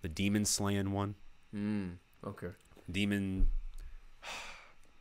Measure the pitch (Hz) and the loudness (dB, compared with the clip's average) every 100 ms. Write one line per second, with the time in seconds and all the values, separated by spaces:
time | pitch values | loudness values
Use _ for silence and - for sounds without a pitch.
0 | 92 78 98 107 104 - 101 101 98 98 | -4 2 4 4 4 2 2 2 2 0
1 | 101 101 - - - 107 104 104 92 87 | 0 -4 -14 -18 -10 -4 0 0 -2 -8
2 | _ - - 98 87 - - - - 90 | _ -12 -10 -8 -10 -10 -18 -18 -4 0
3 | 101 101 98 95 92 - - - - - | 2 2 0 6 6 6 -2 -8 -10 -12
4 | - - - - - - - - - - | -16 -14 -12 -10 -10 -14 -18 -20 -20 -20